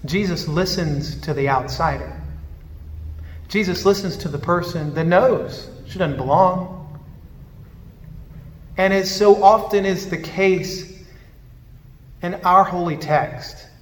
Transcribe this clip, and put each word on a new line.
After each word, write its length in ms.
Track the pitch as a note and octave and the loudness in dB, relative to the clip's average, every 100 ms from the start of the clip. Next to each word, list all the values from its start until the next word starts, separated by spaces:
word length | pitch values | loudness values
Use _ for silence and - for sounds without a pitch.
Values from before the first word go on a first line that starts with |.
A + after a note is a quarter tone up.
| C#3 | -2
Jesus 420 | F#3 G3 E3+ - | -2 0 -2 -2
listens 720 | D3+ F#3 F#3+ D#3+ C#3+ - - | -2 -2 -2 -2 -2 -6 -8
to 120 | - | -6
the 160 | C#3 C#3 | -2 0
outsider. 720 | C3 - - E3 C#3 - - - - - - - - - - - - - - - | 0 -2 -2 -2 -2 -8 -12 -12 -12 -14 -16 -16 -16 -14 -12 -12 -12 -14 -16 -4
Jesus 340 | G#3 F#3 F3 | -2 0 2
listens 320 | F#3+ G3 F#3 - | 2 2 -2 -6
to 120 | D#3+ | -6
the 80 | C#3+ | -6
person 560 | E3+ F3 F3 E3+ D3+ | 0 0 0 -4 -4
that 120 | D3+ E3 | -2 4
knows 640 | F3+ B3+ G#3 - - - - - | 6 6 2 -2 -10 -14 -18 -14
she 100 | F#3 | -2
doesn't 200 | E3 C3 | -2 0
belong. 800 | B2+ D#3 F#3 F#3 F3+ - - - - - - - - - - - - - - - - - - - - - | 2 4 4 2 -6 -12 -16 -16 -18 -20 -20 -20 -20 -20 -20 -20 -20 -20 -18 -18 -16 -18 -18 -20 -10 0
And 160 | F#3+ | 2
as 200 | F#3+ F#3+ | 2 0
so 300 | - G#3 G#3 | 4 6 8
often 420 | G3 A3 G#3+ G3+ G3 | 8 6 4 0 2
is 220 | F#3 - | -2 -4
the 100 | E3 | -6
case 880 | - - F#3+ F3+ - - - - - - - - - - - - - - - - | -6 0 2 2 -2 -8 -12 -18 -20 -20 -20 -20 -20 -20 -20 -20 -20 -20 -20 -10
in 140 | F3 - F3+ | -8 -2 6
our 180 | F#3 | 6
holy 320 | F#3 F3 E3+ D3+ | 6 0 -2 -4
text 720 | - D3+ A#2+ - - - - - | 0 0 0 -8 -14 -18 -20 -20